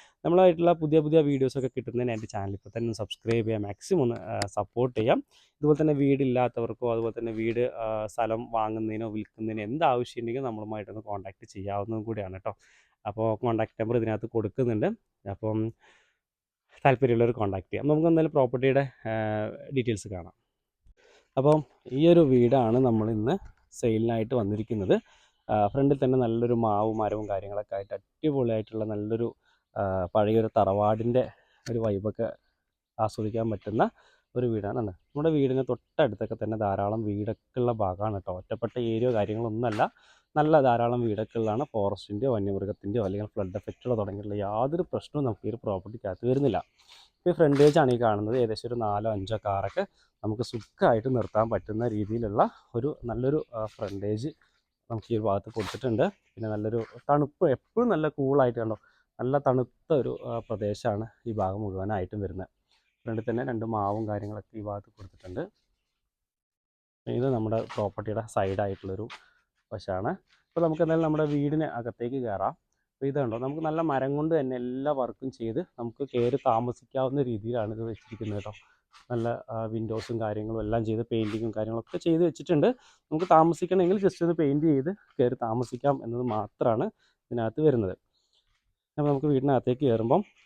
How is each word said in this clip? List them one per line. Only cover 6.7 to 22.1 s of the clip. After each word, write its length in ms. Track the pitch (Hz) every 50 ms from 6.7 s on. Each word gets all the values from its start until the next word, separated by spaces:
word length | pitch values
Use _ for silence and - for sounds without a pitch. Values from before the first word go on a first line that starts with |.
| 110 - 123 117 117
അതുപോലെ 260 | 113 113 113 - 117
തന്നെ 120 | 117 113
വീട്, 400 | 110 110 113 113 110 120 123 127 -
ആ, 320 | 117 113 110 110 107 107
സ്ഥലം 440 | 107 - 120 113 110 110 113 123 -
വാങ്ങുന്നതിനോ 580 | 117 113 110 110 110 113 110 110 110 110 113 107
വിൽക്കുന്നതിനോ 540 | 107 107 101 - _ 110 110 110 110 110 104
എന്ത് 220 | 107 131 160 170
ആവശ്യം 360 | 139 123 123 123 - - 120
ഉണ്ടെങ്കിലും 240 | 117 117 117 139 135
നമ്മളുമായിട്ടൊന്ന് 560 | 120 110 107 107 107 110 107 98 104 101 110
കോൺടാക്ട് 440 | 104 104 101 98 92 98 - - -
ചെയ്യാവുന്നതും 580 | - - 101 95 98 101 101 101 117 113 110 107
കൂടിയാണ് 300 | 113 110 104 98 92 92
കേട്ടോ. 220 | 92 - 110 - _ _ _ _ _ _ _ _ _ -
അപ്പോൾ 280 | 104 104 110 110 113 110
കോൺടാക്ട് 460 | - 123 120 113 110 110 - _ -
നമ്പർ 160 | 110 110 120
ഇതിനകത്ത് 280 | 117 110 110 107 104 117
കൊടുക്കുന്നുണ്ട്. 600 | 110 - 113 107 98 - - 127 120 110 104 135 196 233 - _ _ _ _ - 98
അപ്പം 440 | 98 - 110 110 107 110 110 113 - _ _ - _ _ _ _ _ _ _ _ _ _ _ _ _ _ _ _ _ - -
താല്പര്യമുള്ളവർ 460 | 143 131 - 135 120 120 113 117 117
കോൺടാക്ട് 420 | 120 107 104 98 95 95 - - 101
ചെയ്യാം. 140 | 104 123
നമുക്ക് 200 | 147 151 156 165
എന്തായാലും 240 | 170 165 160 160 156
പ്രോപ്പർട്ടിയുടെ, 500 | 151 143 127 123 131 123 131 135 131 139
ആ, 300 | 139 127 - _ - 113 110 110 110 107 107 107 107 110 - - - - 139
ഡീറ്റെയിൽസ് 320 | 131 110 120 110 95 -
കാണാം. 260 | 101 95 90 87 87 - _ _ _ _ _ _ _ _ _ _ - - _ _ _ _ _ _ _ -
അപ്പം 260 | 135 131 147 156 156 143 _ _ _ - -
ഈ 160 | 127 139 160
ഒരു 120 | 170